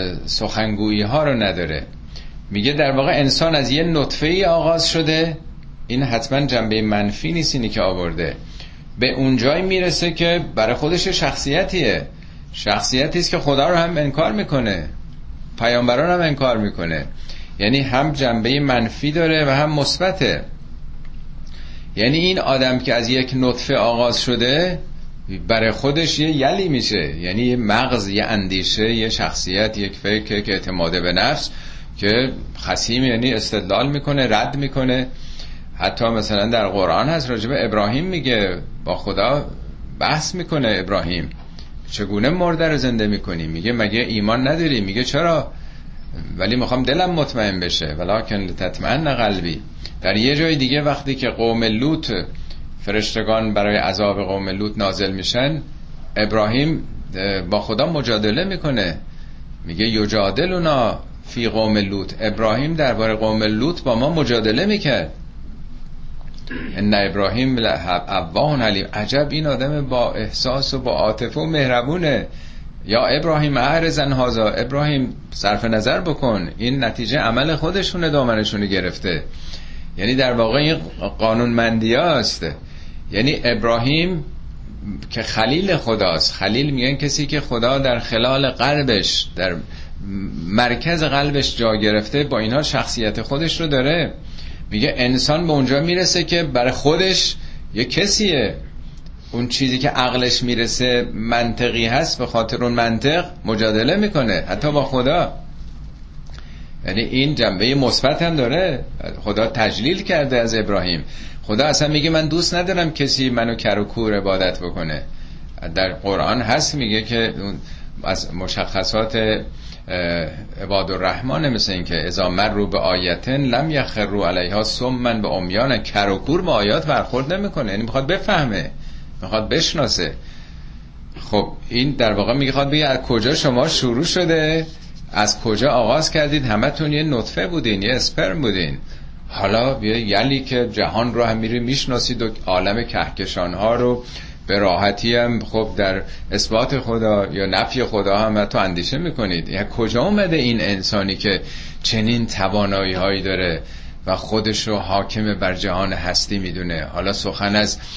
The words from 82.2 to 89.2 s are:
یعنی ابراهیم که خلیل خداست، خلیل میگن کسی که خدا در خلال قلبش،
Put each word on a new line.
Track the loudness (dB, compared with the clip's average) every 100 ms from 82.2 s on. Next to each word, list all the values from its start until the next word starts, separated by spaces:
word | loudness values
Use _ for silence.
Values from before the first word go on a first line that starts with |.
| 2 -2 -6 -6 -10 -12 -12 -10 -4
یعنی | 0 2 2
ابراهیم | 2 2 2 2 2 2 2 -2 -4 -8 -10 -10 -12 -10 -8 -8 -6
که | -6
خلیل | -2 0 2 2 2 0
خداست، | 2 2 2 2 0
خلیل | 0 0 2 2
میگن | 2 0
کسی | 0 -2 -2 -2
که | -2
خدا | -2 0 2 2
در | 2 0
خلال | 0 2 2 2 2
قلبش، | 2 2 2 2 2 2 0